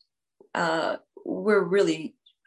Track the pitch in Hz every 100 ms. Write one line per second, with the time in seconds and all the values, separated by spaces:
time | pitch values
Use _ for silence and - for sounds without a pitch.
0 | _ _ _ _ _ - 170 160 - -
1 | _ - - 185 196 208 175 196 180 160
2 | 151 - _ _